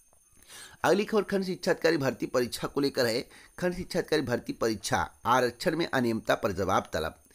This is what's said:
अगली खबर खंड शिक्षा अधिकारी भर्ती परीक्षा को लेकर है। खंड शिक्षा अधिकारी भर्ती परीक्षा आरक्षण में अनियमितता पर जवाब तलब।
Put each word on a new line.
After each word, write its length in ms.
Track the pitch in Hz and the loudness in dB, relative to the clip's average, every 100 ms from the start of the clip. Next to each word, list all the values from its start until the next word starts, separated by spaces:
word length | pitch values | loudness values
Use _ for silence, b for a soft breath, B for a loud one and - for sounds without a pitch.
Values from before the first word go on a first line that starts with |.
| _ _ _ _ B B B B | _ _ _ _ B B B B
अगली 220 | 135 185 208 | 2 2 2
खबर 160 | 220 | 0
खंड 220 | 185 196 | 2 0
शिक्षा 280 | 185 175 - | -2 -2 0
अधिकारी 260 | 165 160 165 | 2 2 2
भर्ती 280 | 135 117 - | 0 -2 -2
परीक्षा 420 | 127 120 - 156 | 0 0 -2 -6
को 140 | - | 0
लेकर 240 | 139 139 120 | 0 2 0
है। 240 | 117 - B B B | 0 -4 B B B
खंड 140 | 180 180 | -4 -4
शिक्षा 240 | 175 180 | -4 -4
अधिकारी 220 | - 156 | 0 0
भर्ती 320 | 123 120 - | 0 -2 -4
परीक्षा 580 | - 117 107 - 107 80 - 107 | -2 -2 -2 -2 -2 -2 -4 2
आरक्षण 500 | 127 123 120 180 160 | 4 2 0 -2 0
में 140 | - | 0
अनियमितता 420 | 131 120 110 - - | 0 0 0 0 0
पर 160 | 110 | 0
जवाब 380 | 87 92 107 - | -2 0 0 0
तलब। 260 | 87 78 - _ | -4 -4 -8 _